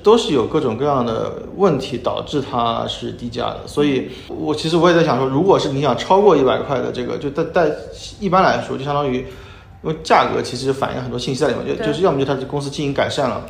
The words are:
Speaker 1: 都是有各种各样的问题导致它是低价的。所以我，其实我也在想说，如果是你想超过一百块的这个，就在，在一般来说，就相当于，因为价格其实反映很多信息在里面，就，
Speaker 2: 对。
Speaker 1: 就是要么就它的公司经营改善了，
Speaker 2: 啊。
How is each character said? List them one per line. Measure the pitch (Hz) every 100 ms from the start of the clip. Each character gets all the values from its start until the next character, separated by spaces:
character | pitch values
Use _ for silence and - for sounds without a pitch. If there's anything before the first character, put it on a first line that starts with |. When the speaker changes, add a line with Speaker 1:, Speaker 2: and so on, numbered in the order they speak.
Speaker 1:
都 | 202 233
是 | 226
有 | 143 -
各 | 156
种 | 131 110
各 | 147
样 | 139
的 | 117 113 107 - - -
问 | 190 139
题 | - 120
导 | 110 104
致 | - 143
它 | 120 123 117 117 117
是 | - 120
低 | 110 120
价 | 120 110
的。 | - -
所 | -
以 | 147 127 - - -
我， | - 156
其 | 151 160
实 | 165
我 | 175
也 |
在 | 170
想 | 156 127
说， | 131
如 | 135
果 | 190 151
是 | 151
你 | 139
想 | 147 120
超 | - 185
过 | 208 147
一 |
百 | 131 113
块 | 120 131
的 | 120
这 | 123
个， | 120 113
就 | 143
在， | 143
在 | - 185 151 151 - - - -
一 | 196
般 | 185
来 | 165 120
说， | - 127
就 |
相 | 139
当 | 143 143
于， | 127 127 - - - - -
因 | 160
为 | 160
价 | - 202 123
格 | 117
其 | - 123
实 | 135
反 | 135 131 127
映 |
很 | 120
多 | 120
信 | 143
息 | 127
在 | 143
里 |
面， | 107 131
就， |
Speaker 2:
对。 | 143 -
Speaker 1:
就 |
是 | 147
要 | 185
么 | 139
就 |
它 | 139
的 | 135 131
公 | 147
司 | 143
经 | 151 143
营 |
改 | 139 107
善 | - 127
了， |
Speaker 2:
啊。 | 101